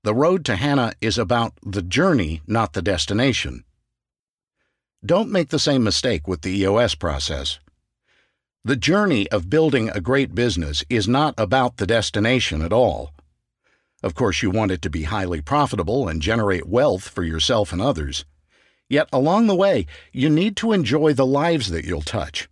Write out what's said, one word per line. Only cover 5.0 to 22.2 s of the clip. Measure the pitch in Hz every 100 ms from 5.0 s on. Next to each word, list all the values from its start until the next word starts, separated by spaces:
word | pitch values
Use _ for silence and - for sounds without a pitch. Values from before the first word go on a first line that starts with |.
| 101
Don't | 175 226
make | 202 156
the | 147
same | 160 135
mistake | 110 92 131 92 78
with | 87
the | 95 98
E | 95
O | 104
S | 120
process. | - 82 69 - 71 71 - _ _ _ _ _ _ _ _ _ _ 107
The | 131
journey | 143 196 202 127 98
of | 104 87
building | 151 160 143 110
a | 104
great | 92 139 135 -
business | 120 87 76 73 -
is | 120 98
not | 131 151 120
about | 104 131 123 -
the | 95
destination | 113 - 107 107 127 - 76
at | 82
all. | 107 117 58 73 - _ _ _ _ _ _ _ _
Of | - -
course, | 117 87
you | 104
want | 104 107
it | 90
to | 78
be | 78
highly | 78 107 92 82
profitable | 73 147 139 107 85 127 104
and | 80
generate | 80 113 104 92 -
wealth | 110 143 95 -
for | -
yourself | 85 80 - 117 101
and | 87
others. | 101 82 71 69 - _ _ _ _ _ _
Yet | 139 -
along | 135 143 202 226
the | 185
way, | 196 143 82 - -
you | 131 147
need | 151 202 202
to | 226
enjoy | 208 120 147 156
the | 135 131
lives | 139 165 160 101
that | 82
you'll | 76 82
touch. | 76 107